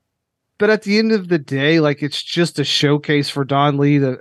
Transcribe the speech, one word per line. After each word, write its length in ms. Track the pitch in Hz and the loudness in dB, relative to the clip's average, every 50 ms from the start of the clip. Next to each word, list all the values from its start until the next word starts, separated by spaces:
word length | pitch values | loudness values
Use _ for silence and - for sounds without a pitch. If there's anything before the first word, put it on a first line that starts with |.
| _ _ _ _ _ _ _ _ _ _ _ | _ _ _ _ _ _ _ _ _ _ _
but 140 | _ 202 214 | _ 0 0
at 120 | 214 208 - | 0 0 0
the 160 | 196 202 214 | 0 0 2
end 140 | 220 220 220 | 2 2 0
of 160 | 208 185 175 | 0 0 0
the 100 | 180 160 | -2 -2
day, 420 | 135 - 139 135 139 151 165 165 | -2 -4 -4 -2 0 2 2 4
like, 220 | 151 147 143 - 147 | 2 2 0 -2 -6
it's 200 | 139 - - - | -6 -6 -8 -10
just 360 | - - 170 175 160 - - | -6 -2 -2 -2 -2 -2 -4
a 60 | 139 | -4
showcase 640 | - - - 147 143 147 147 143 - 147 147 139 - | -2 -2 0 2 2 0 0 0 0 -2 0 -2 -2
for 160 | - 143 139 | -4 -6 -4
Don 320 | 123 139 139 143 147 139 | -2 0 2 2 2 2
Lee 220 | 143 143 143 147 143 | 2 2 2 2 2
to 140 | 139 131 127 - | 0 0 -4 -6